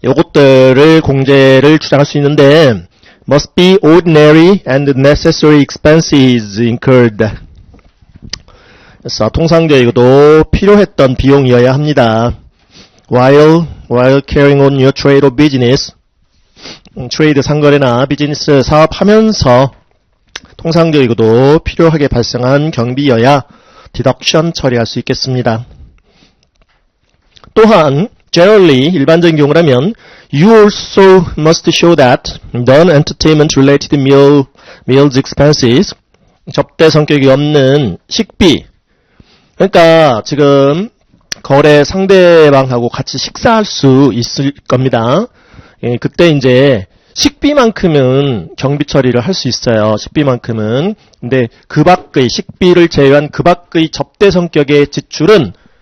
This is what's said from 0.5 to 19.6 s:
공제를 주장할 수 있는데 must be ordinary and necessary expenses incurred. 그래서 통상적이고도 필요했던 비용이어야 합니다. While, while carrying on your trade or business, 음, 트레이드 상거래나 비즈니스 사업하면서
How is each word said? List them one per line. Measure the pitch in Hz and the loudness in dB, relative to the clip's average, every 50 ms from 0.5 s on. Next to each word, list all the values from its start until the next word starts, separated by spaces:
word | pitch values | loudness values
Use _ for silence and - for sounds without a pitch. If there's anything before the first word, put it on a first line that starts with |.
| 135 131 131 131 131 127 147 160 160 160 | 4 4 4 4 4 4 4 4 2 2
공제를 | 156 - 139 135 135 131 139 139 135 135 135 131 135 147 156 151 | 0 0 -2 -2 0 0 2 2 4 4 4 4 4 2 2 0
주장할 | - - - 135 143 | 0 -2 0 0 0
수 | - - 147 | 0 -2 -2
있는데 | 143 143 151 147 139 139 143 160 165 135 113 92 85 _ _ _ _ _ _ _ _ - | -2 -2 0 2 2 4 4 4 2 2 0 -2 -8 _ _ _ _ _ _ _ _ -2
must | 131 147 - - _ | -2 -2 -2 -4 _
be | - 180 185 190 196 | 0 2 2 2 2
ordinary | - 151 160 180 170 175 156 151 151 151 151 160 165 180 208 190 - - | 2 2 2 2 2 2 2 4 4 4 4 4 4 2 2 0 -2 -4
and | 127 139 143 139 139 | -4 -2 0 -2 -2
necessary | 123 135 139 147 - - 165 156 - - 151 151 147 | 0 2 0 0 0 0 -2 -2 0 2 2 2 2
expenses | 139 - - - - 151 156 165 160 - 151 143 131 127 123 120 107 104 98 104 | 2 -2 -6 -4 0 2 2 2 0 0 0 2 2 2 0 -2 -4 -8 -6 -4
incurred. | 120 117 113 117 - 135 131 127 120 117 107 101 113 107 - - - - - - - _ _ _ _ _ _ _ _ _ _ - - - - - _ _ _ _ _ _ _ _ _ _ _ _ | -4 -4 -4 -4 -2 0 2 2 2 0 0 -2 -6 -6 -6 -10 -18 -20 -20 -20 -20 _ _ _ _ _ _ _ _ _ _ -20 -20 -20 -20 -20 _ _ _ _ _ _ _ _ _ _ _ _
그래서 | _ 120 - - 110 113 | _ -16 -8 -6 -6 -4
통상적이고도 | - - 165 160 165 165 165 160 147 135 123 120 117 123 120 127 131 139 147 147 156 156 160 - | -4 -4 -2 0 0 0 0 2 2 2 2 0 0 2 2 4 4 4 4 4 4 2 2 0
필요했던 | - - 196 196 208 208 202 - _ - 139 127 127 | -2 -2 2 2 2 2 2 0 _ -2 0 0 0
비용이어야 | - - 135 139 143 135 127 123 120 120 127 131 | -2 0 2 2 2 2 2 2 2 2 0 0
합니다. | 139 147 151 147 139 123 113 110 110 117 120 113 - _ _ _ _ _ _ _ - - _ _ _ _ _ | -2 -2 -2 -2 0 0 0 0 -2 -2 -4 -6 -8 _ _ _ _ _ _ _ -20 -20 _ _ _ _ _
While, | 120 123 123 131 143 147 151 156 160 170 170 147 - - - _ | -2 0 2 4 4 4 4 4 2 0 -2 -6 -12 -20 -10 _
while | 120 123 123 131 135 139 - | -4 -2 0 0 0 0 -2
carrying | - - 147 143 143 143 139 | -4 -2 0 0 2 2 2
on | 139 139 139 | 0 0 0
your | 139 131 135 | 0 0 0
trade | - - - 139 143 139 143 | -2 0 -2 0 2 2 2
or | 139 123 | 0 0
business, | 120 147 151 135 131 123 120 131 143 - - _ _ _ _ _ _ _ _ _ _ _ _ _ _ - - - - _ - _ | 0 0 0 0 0 0 0 0 -2 -4 -10 _ _ _ _ _ _ _ _ _ _ _ _ _ _ -20 -20 -20 -20 _ -20 _
음, | 202 127 120 | -16 -14 -12
트레이드 | - - 156 156 147 139 | -6 -2 -2 0 0 -2
상거래나 | 131 - 147 151 147 147 143 143 139 127 120 120 135 | -2 -4 -4 -2 0 0 0 2 0 -2 -2 -2 -4
비즈니스 | 135 - - 147 147 151 - - - 147 139 | -6 -6 -6 -6 -8 -8 -8 -4 0 0 0
사업하면서 | 123 - 151 151 156 160 - - 190 196 214 220 220 220 208 - - 135 123 123 | 0 0 0 0 0 0 -2 -2 0 0 2 2 0 0 -2 -2 0 0 2 0